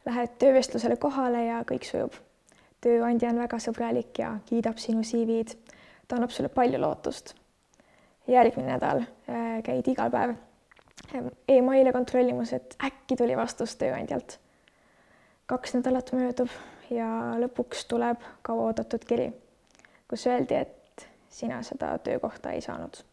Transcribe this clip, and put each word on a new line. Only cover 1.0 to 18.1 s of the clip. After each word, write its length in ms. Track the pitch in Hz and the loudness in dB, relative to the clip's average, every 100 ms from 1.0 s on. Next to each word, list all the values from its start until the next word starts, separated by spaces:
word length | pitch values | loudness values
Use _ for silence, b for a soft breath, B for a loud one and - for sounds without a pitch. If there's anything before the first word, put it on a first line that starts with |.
| 294 269 254 240 | 0 0 0 0
ja 140 | 233 233 233 | 0 -4 -4
kõik 160 | - | -6
sujub. 300 | - - - - - _ _ b b _ | -4 -4 -4 -8 -20 _ _ b b _
Tööandja 480 | 240 240 233 240 240 | 2 4 4 2 2
on 120 | 233 | 0
väga 160 | 240 226 | -2 -4
sõbralik 560 | 233 226 233 240 226 - | -4 -4 -2 -2 -4 -6
ja 140 | - 220 - | -6 -6 -2
kiidab 300 | 233 233 226 | 0 0 -4
sinu 220 | - 226 | -2 -2
C 140 | 220 233 226 | 0 0 0
V-d. 240 | 226 226 - B B B B _ | 0 -2 -10 B B B B _
Ta 80 | 247 | -4
annab 160 | 233 | -4
sulle 160 | - 269 | -2 -4
palju 320 | - 247 127 | 2 2 4
lootust. 540 | 147 - - - - - _ _ _ _ b b b b - | 0 0 -6 -8 -12 -20 _ _ _ _ b b b b 4
Järgmine 460 | 247 240 - - 254 | 6 6 4 -4 -2
nädal, 240 | - 143 233 - - | 0 0 -2 -10 -8
äh, 300 | 240 233 226 220 | -6 -4 -4 -4
käid 240 | 254 247 | -2 0
igal 160 | 262 226 | 0 0
päev, 180 | 240 208 233 - _ _ - - - - | 0 -2 -4 -12 _ _ -20 -20 -20 -12
ähm, 140 | 262 240 247 - | -10 -10 -10 6
emaile 440 | 269 254 269 262 | 6 8 6 6
kontrollimas, 600 | 254 247 254 247 247 233 254 | 4 2 2 2 2 -2 -4
et 220 | - - | -8 -6
äkki 380 | 269 - _ 254 | -6 -6 _ 0
tuli 160 | 240 247 | 2 2
vastus 400 | 233 - 240 - | -2 -4 -8 -2
tööandjalt. 600 | - - - - - - b b b b b b b b b b _ | -2 -2 -4 -6 -6 -20 b b b b b b b b b b _
Kaks 300 | 254 - 254 | -6 -2 -2
nädalat 380 | 254 254 254 254 | 2 0 0 -2
möödub 320 | 254 247 247 B B B - | 0 0 -2 B B B -6
ja 200 | 233 226 226 233 233 | -4 -2 -4 -4 -2
lõpuks 400 | 240 247 240 - - | -2 -2 -6 -6 -4
tuleb 320 | 233 240 | -2 0